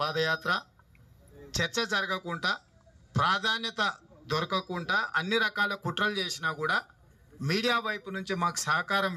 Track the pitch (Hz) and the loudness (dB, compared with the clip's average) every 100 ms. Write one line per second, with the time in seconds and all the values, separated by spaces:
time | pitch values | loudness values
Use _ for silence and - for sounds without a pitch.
0 | 151 156 160 160 175 190 - - - - | -2 2 2 2 0 -2 -4 -18 -20 -20
1 | - - - - - - 170 233 214 208 | -20 -20 -20 -20 -8 -2 -2 0 0 0
2 | 190 185 175 170 180 - - _ - - | 0 -2 -4 -2 0 -2 -6 _ -20 -20
3 | - - 160 196 220 226 226 220 202 - | -4 2 4 4 2 0 -2 0 -2 -2
4 | - - 120 156 170 190 190 175 170 202 | -12 -16 -2 -2 0 -2 -2 -4 0 0
5 | 220 156 180 226 220 208 202 196 175 170 | 2 0 0 0 0 0 -2 -2 -4 0
6 | 208 202 180 - 165 151 156 202 - - | 0 0 -4 -4 -4 -2 0 0 -2 -12
7 | - - - - 139 196 240 233 220 208 | -20 -20 -20 -6 -2 2 2 2 0 -4
8 | 196 190 185 185 175 - 151 160 175 196 | -6 -6 -4 0 0 0 0 0 2 0
9 | 190 | 0